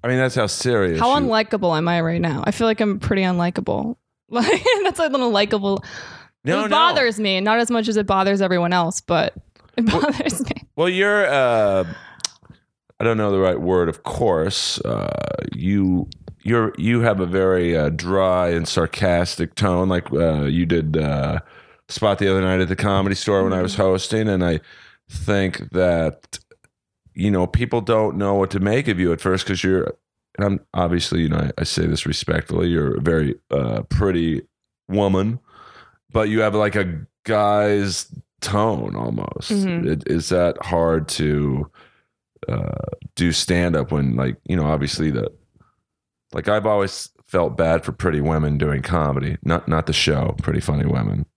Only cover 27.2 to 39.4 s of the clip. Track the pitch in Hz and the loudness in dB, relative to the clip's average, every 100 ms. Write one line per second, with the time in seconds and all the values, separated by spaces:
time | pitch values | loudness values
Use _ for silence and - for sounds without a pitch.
27.2 | 98 98 90 - 123 120 98 113 107 80 | 0 2 2 0 0 -2 2 2 2 0
28.2 | 101 98 95 101 98 117 147 92 90 82 | 0 2 0 0 0 0 0 0 0 0
29.2 | 95 92 - 92 92 92 - - _ _ | 0 -2 -2 -2 2 2 0 -8 _ _
30.2 | _ - 101 98 _ - 87 87 - 85 | _ -4 -2 -2 _ -2 0 0 0 0
31.2 | 80 78 76 - - - 78 76 76 78 | 0 0 -2 -4 -4 0 0 0 -2 -4
32.2 | - 80 76 82 85 85 71 - 71 80 | -2 -2 -2 -2 0 0 0 0 0 2
33.2 | 73 - _ - 62 55 - - 101 90 | 0 -4 _ -2 -2 -4 -2 0 2 2
34.2 | 82 76 - _ _ _ - 98 101 95 | 0 -2 -6 _ _ _ -4 0 2 2
35.2 | 101 123 _ - - - - _ _ 110 | 0 -4 _ -20 -20 -20 -20 _ _ -2
36.2 | 107 110 107 104 107 104 92 82 - _ | 0 2 2 2 2 0 -2 -4 -10 _
37.2 | - 110 104 104 104 104 101 87 - - | -2 2 2 2 2 2 0 -4 -8 -16
38.2 | - _ - 104 110 87 52 50 58 55 | -20 _ -2 0 0 0 -4 -6 -4 -4
39.2 | 50 - | -6 -10